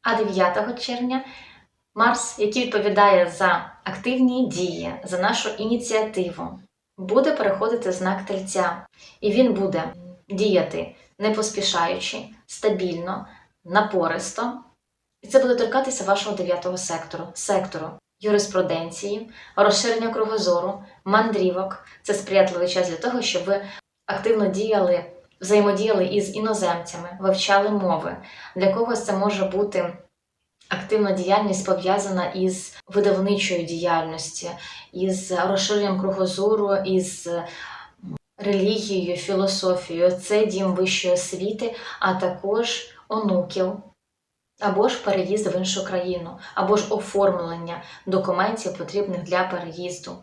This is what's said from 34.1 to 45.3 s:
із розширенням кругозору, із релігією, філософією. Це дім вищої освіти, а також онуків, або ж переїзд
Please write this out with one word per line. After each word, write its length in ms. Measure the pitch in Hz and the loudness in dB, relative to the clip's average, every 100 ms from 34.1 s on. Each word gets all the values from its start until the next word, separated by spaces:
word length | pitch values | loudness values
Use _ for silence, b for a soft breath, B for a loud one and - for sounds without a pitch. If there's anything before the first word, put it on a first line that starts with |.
| 160 - - 127 - B B B | -6 -8 -8 -10 -10 B B B
із 400 | 180 190 185 - | -4 -2 -2 -2
розширенням 680 | 180 185 196 190 208 202 185 | -2 2 2 2 2 2 0
кругозору, 760 | 190 190 185 185 208 220 202 196 | 0 0 0 2 2 2 2 2
із 540 | 190 185 180 - 170 170 170 B B B B _ 185 151 _ _ | 2 0 0 -8 -6 -6 -6 B B B B _ -14 -14 _ _
релігією, 800 | 196 196 196 220 214 190 175 175 | 0 2 2 0 -2 -2 -2 -4
філософією. 920 | - 190 196 190 185 180 - 170 180 | -2 0 0 0 0 0 -2 2 2
Це 340 | 180 - 208 214 | 2 0 2 2
дім 280 | 185 190 | 2 0
вищої 400 | 185 185 - 180 | 2 2 2 2
освіти, 600 | 180 - 180 196 220 233 B B B | 0 0 -4 -4 -2 -4 B B B
а 140 | 190 | -2
також 760 | 185 180 180 196 220 233 - - B _ | 0 -2 -2 -2 0 0 -4 -10 B _
онуків, 680 | 214 208 180 - 190 185 185 - _ _ _ _ _ _ _ | -2 2 0 0 -2 -2 -4 -14 _ _ _ _ _ _ _
або 300 | 208 190 240 | 0 4 2
ж 140 | - | 2
переїзд 440 | 208 190 180 | 0 0 2